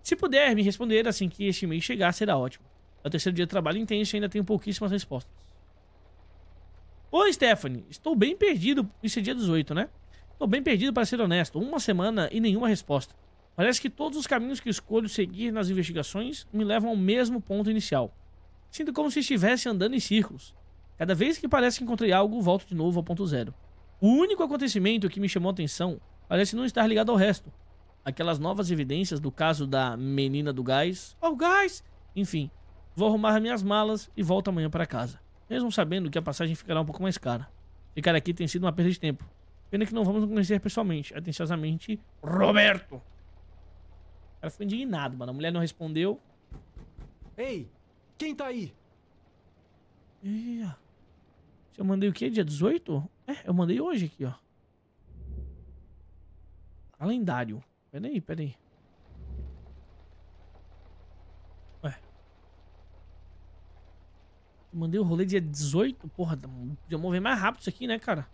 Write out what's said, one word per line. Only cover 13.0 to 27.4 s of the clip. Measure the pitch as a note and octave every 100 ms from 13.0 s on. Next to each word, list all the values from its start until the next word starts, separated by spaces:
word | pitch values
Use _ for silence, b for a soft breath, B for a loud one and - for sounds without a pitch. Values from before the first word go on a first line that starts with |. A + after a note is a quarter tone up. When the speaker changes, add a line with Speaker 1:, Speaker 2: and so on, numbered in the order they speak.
| - - - _ _
Speaker 1:
Parece | - G#3+ B3
que | C#4
todos | - D4+ D4
os | -
caminhos | C4 A#3+ C4+
que | A#3
escolho | G3 - A3 A3
seguir | - F#3 F3+ A#3
nas | A3 F#3
investigações | F#3 E3 E3+ C#3+ G3 A#3+ D4 -
me | G#3
levam | G#3 A3 A3+
ao |
mesmo | G#3+ F#3 A#3+ A#3+ A#3+
ponto | - G3+ G#3+
inicial. | A3 - - A2 - - - - - -
Sinto | - D#4
como | B3+ D4+
se | D4+
estivesse | C4 A#3+ G3 B3+ B3
andando | G3+ G#3
em | B3+
círculos. | - A3 - - - - - - - -
Cada | E3
vez | E3+ B3+ D#4+
que | C#4
parece | A#3 B3 A#3
que |
encontrei | A#3+ A#3 A3+
algo, | F#3 G#3 A#3
volto | F3 F#3+
de | -
novo | E3+ E3 F3
ao |
ponto | E3+ E3+ F#3+
zero. | C3+ A2+ - - - - -
O | G3+
único | C4 F#4+ G4
acontecimento | D#4+ C#4+ C4 G3+ F#3+ A3+ F#3
que | G3
me | G3
chamou | F#3+ F3+
a |
atenção | F#3+ D3+ - F3+ D#3 - - -
parece | F3+ G3
não | A3
estar | B3+ - A3
ligado | G#3+ A3
ao | A3
resto. | G3+ F3+